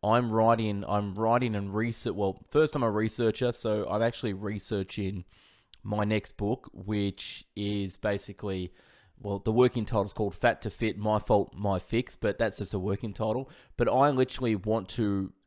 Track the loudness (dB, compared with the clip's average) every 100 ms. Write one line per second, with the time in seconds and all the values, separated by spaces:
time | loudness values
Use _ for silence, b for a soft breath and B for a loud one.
0 | 4 2 4 4 6 4 2 -2 -2 -2
1 | -2 -2 2 2 2 -2 -4 -2 -2 -4
2 | -6 0 -2 -2 -2 2 2 2 0 2
3 | 0 2 0 2 -2 -2 -2 -2 0 0
4 | 0 0 -6 -6 -6 -8 -4 -4 -4 -4
5 | -6 -6 -12 b b b b b -6 -2
6 | 2 0 -2 -4 -2 -2 -6 -14 -4 0
7 | 0 -2 -10 -12 -14 -6 -4 -2 -4 -4
8 | -2 -2 -6 -10 -6 -4 -6 b b b
9 | b _ -6 -2 2 6 6 6 0 0
10 | 0 0 -4 2 2 2 -6 -2 -2 -2
11 | 0 0 4 2 2 -4 -2 -2 0 -2
12 | -2 -4 -2 0 -2 -2 -6 -4 -2 -4
13 | -4 -4 -2 -2 -6 B B -2 2 4
14 | 4 4 0 0 0 0 0 -2 -2 -2
15 | 0 0 -4 _